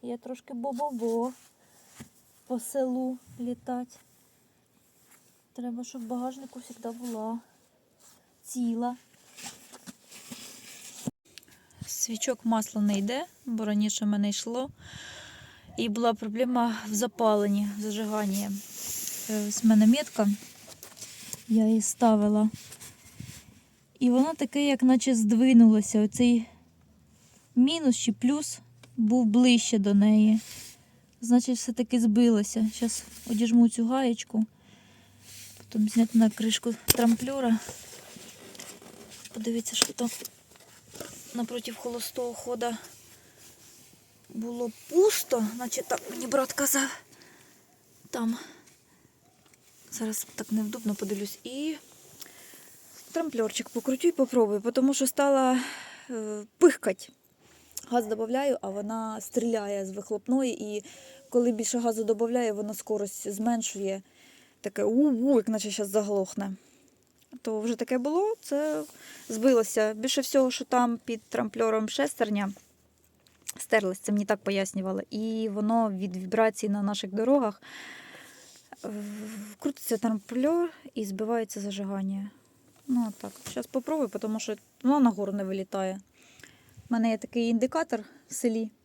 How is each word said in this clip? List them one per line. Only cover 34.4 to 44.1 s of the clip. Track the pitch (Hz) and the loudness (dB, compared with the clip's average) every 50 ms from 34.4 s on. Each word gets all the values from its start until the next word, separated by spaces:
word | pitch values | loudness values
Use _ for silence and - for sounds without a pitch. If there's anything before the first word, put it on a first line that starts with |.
| 220 - _ _ _ - - - _ - - - - _ _ _ - - - - - - - - | -2 -2 _ _ _ -20 -20 -20 _ -20 -20 -20 -20 _ _ _ -20 -20 -20 -20 -20 -20 -20 -20
Потім | - - - 220 214 214 | -20 -6 0 0 0 2
зняти | - 226 226 226 - 226 | 4 2 2 4 4 4
на | 226 220 | 4 4
кришку | 214 - 214 226 220 - - 240 226 - - | 2 0 -2 -2 -2 -2 -2 -4 -6 -6 -2
трамплера. | - - - 233 233 233 220 247 247 277 277 262 240 226 214 - - - - - - - - - - - - - - - - - - - - - - - - - - - - - - - - - - - | -2 0 2 4 2 2 2 -2 -6 -4 -2 2 2 2 0 0 -8 -16 -16 -16 -18 -20 -20 -20 -20 -20 -20 -20 -20 -20 -20 -20 -20 -20 -20 -18 -18 -20 -20 -20 -20 -20 -20 -20 -20 -20 -20 -20 -14 -12
Подивіться, | 233 214 226 233 233 226 - - | -8 -6 -4 -4 -4 -4 -4 0
що | - - - 208 | 0 0 0 0
там | - 247 233 - - - - - - _ _ - - - - - - _ - - - - - - - - - - | -4 -4 -4 -4 -8 -12 -16 -16 -18 _ _ -20 -20 -20 -20 -20 -20 _ -20 -16 -16 -16 -14 -16 -18 -20 -12 -8
напротив | 233 240 226 240 240 226 - 226 | -6 -6 -6 -6 -8 -8 -8 -12
холостого | - - 247 233 240 226 - - - 247 240 233 | -8 -8 -8 -8 -6 -8 -8 -8 -6 -6 -6 -8
хода | 233 - 247 247 226 240 240 233 220 - - - - - - - - - - _ - - - - _ - - - - - - - _ _ _ | -10 -8 -8 -6 -4 -4 -4 -4 -6 -10 -16 -20 -20 -20 -20 -20 -20 -20 -20 _ -20 -20 -20 -20 _ -20 -20 -20 -20 -20 -20 -20 _ _ _